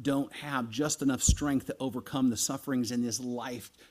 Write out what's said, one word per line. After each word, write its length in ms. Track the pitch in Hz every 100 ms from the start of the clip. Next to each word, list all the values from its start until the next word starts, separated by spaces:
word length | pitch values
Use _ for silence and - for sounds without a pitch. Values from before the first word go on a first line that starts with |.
don't 320 | 131 139 139 -
have 340 | 147 139 117
just 320 | 110 147 -
enough 200 | 139 127
strength 440 | - - 147 135 -
to 100 | -
overcome 520 | 131 123 - 139 131
the 80 | 107
sufferings 520 | - 135 - 131 117
in 120 | 123
this 180 | 120 117
life 500 | 123 120 127 120 - - -